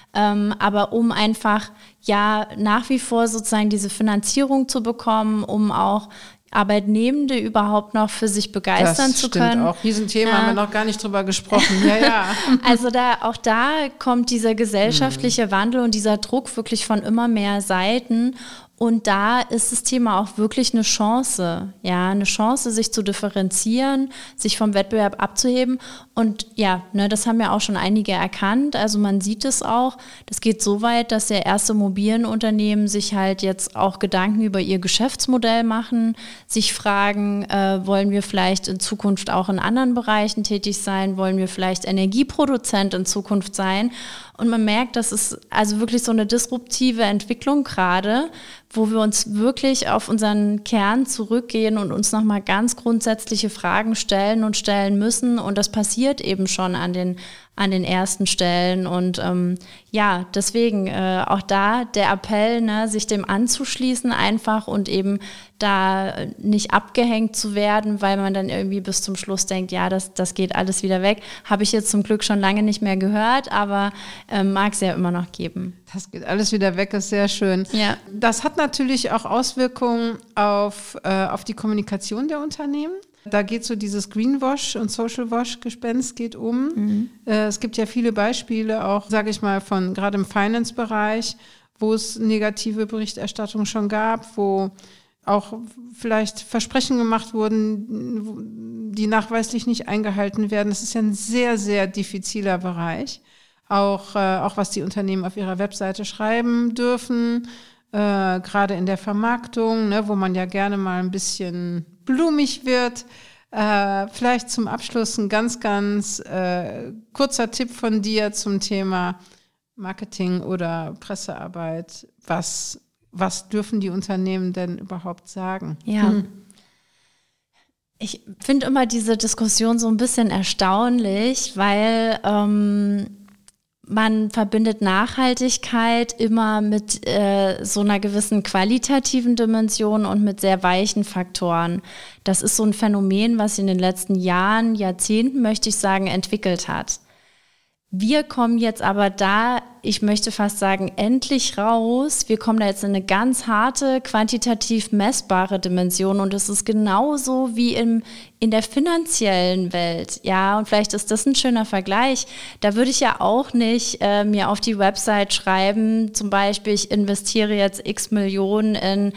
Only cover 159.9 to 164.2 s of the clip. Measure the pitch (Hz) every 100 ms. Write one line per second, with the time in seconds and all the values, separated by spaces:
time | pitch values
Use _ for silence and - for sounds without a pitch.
159.9 | 165 175 - - 190 196 208 208 208 208
160.9 | 208 - 214 277 262 262 233 214 196 196
161.9 | 202 269 254 - - - - 208 208 262
162.9 | - 262 - 196 233 277 233 226 233 -
163.9 | - 202 202